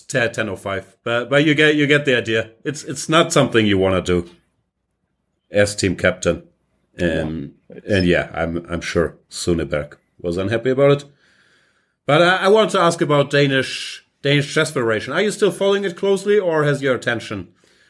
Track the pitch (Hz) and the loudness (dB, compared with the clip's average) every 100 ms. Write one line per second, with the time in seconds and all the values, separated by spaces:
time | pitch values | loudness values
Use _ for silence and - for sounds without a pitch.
0 | - 135 113 117 107 92 101 98 - _ | -6 -2 -2 -2 -6 -6 -6 -8 -8 _
1 | - 117 113 139 156 147 156 151 143 147 | -4 -4 0 2 2 4 4 4 4 2
2 | 147 123 107 110 110 - 151 147 - 147 | 2 0 0 -2 -4 -8 -10 -10 -10 -10
3 | - 156 165 160 123 117 107 98 95 92 | 0 2 2 2 2 4 4 4 2 0
4 | 87 90 87 - _ _ _ _ _ _ | 0 0 -2 -12 _ _ _ _ _ _
5 | _ _ _ _ _ 87 85 - 98 87 | _ _ _ _ _ 0 0 0 -2 0
6 | 92 90 87 85 - _ _ _ _ - | 0 0 -2 -2 -6 _ _ _ _ -6
7 | 87 80 80 80 71 - _ - - 101 | -2 -2 -4 -6 -10 -16 _ -16 -2 0
8 | 90 82 - 78 85 85 - 85 - 87 | 2 2 0 -4 -6 -6 -8 -8 -4 -2
9 | 78 - _ - - 82 76 73 78 - | -2 -4 _ -8 -2 -2 -2 -6 -6 -14
10 | _ _ 87 87 98 113 123 131 139 143 | _ _ -6 -4 -2 -2 0 2 4 2
11 | - _ _ _ _ _ _ _ _ _ | -2 _ _ _ _ _ _ _ _ _
12 | - 151 175 185 190 220 208 196 170 170 | 0 2 4 2 4 4 4 2 0 0
13 | 156 147 139 143 143 135 127 - - - | 2 2 2 2 2 2 -2 -6 -12 -14
14 | _ _ 139 143 143 - 151 147 117 107 | _ _ 0 0 0 -2 -2 -2 -2 -2
15 | 107 151 208 - 202 185 196 196 196 180 | -2 -2 -2 0 0 0 0 0 -2 -4
16 | 196 196 196 208 185 160 147 135 139 120 | -2 0 0 0 2 0 0 0 0 -2
17 | - 117 - 104 85 _ _ _ _ | -2 -4 -6 -10 -12 _ _ _ _